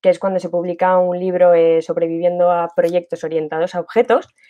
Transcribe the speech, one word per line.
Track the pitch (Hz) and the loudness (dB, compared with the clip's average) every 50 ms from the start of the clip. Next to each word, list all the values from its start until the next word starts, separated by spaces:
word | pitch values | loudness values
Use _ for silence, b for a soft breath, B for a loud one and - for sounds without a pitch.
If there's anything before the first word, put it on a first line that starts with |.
que | - 190 | 2 0
es | 175 170 | 0 0
cuando | - 196 190 180 | -2 -4 -4 -4
se | 170 175 | -4 -4
publica | 170 175 170 180 175 170 185 185 185 | -4 -4 -4 -4 -4 0 0 2 4
un | 185 180 180 180 180 | 2 2 2 -2 -2
libro, | 180 185 180 180 180 175 175 | -4 -4 0 2 4 4 6
eh, | 170 165 165 165 165 165 | 6 4 4 2 2 0
sobreviviendo | - 165 170 170 165 165 165 175 175 175 175 175 175 | -2 -2 -2 -2 -2 -4 -2 -2 -2 0 2 2 2
a | 175 170 170 170 - | 2 0 -2 -4 -2
proyectos | - 175 170 170 180 175 _ - 165 - | -2 -2 0 0 -2 -4 _ -12 -10 -8
orientados | 160 160 160 156 151 160 160 165 185 - | -6 -4 -4 -4 -4 -4 -4 -4 -4 -4
a | 180 | -8
objetos, | 165 - - 226 233 - 226 302 359 _ b b b b | -10 -4 0 -2 2 2 0 -2 -2 _ b b b b